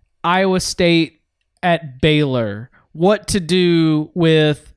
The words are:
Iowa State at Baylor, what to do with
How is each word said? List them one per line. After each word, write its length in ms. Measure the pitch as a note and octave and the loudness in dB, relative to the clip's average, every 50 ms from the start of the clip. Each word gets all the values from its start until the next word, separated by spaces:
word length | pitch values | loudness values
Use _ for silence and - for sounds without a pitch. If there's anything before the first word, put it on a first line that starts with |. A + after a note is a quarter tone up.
| _ _ _ _ - | _ _ _ _ -4
Iowa 360 | E3+ F3+ F#3+ F#3+ F#3+ F#3 F#3 | -2 0 0 0 0 0 -2
State 640 | - - - - F3+ E3+ E3+ E3 E3 - - _ _ _ _ _ _ _ _ _ - | -2 -4 -4 -2 0 2 2 2 0 -2 -6 _ _ _ _ _ _ _ _ _ -2
at 360 | F3+ E3+ D#3 D#3+ C#3 B2+ B2+ | -2 -2 -2 -4 -10 -8 -2
Baylor, 680 | - D#3+ D#3 D3+ D3+ C3+ B2+ B2 A2+ G#2 G2 G#2+ A#2+ - _ _ _ _ | 0 0 2 2 0 0 -2 -4 -4 -4 -6 -10 -14 -18 _ _ _ _
what 360 | _ D#3 E3+ G3 G#3+ G#3 - - | _ -2 0 0 0 0 -2 -4
to 100 | - G3+ | -6 -6
do 720 | E3 D3+ F3+ F#3 F3+ F3 E3+ E3 D#3+ D#3+ D#3 D3+ D3+ - - | -2 -2 0 0 2 2 2 2 2 2 0 -2 -4 -6 -4
with 600 | F3+ E3 D#3+ D#3+ D#3 D3+ D3+ D3 - - - - | 0 2 2 4 4 2 2 0 -4 -8 -16 -20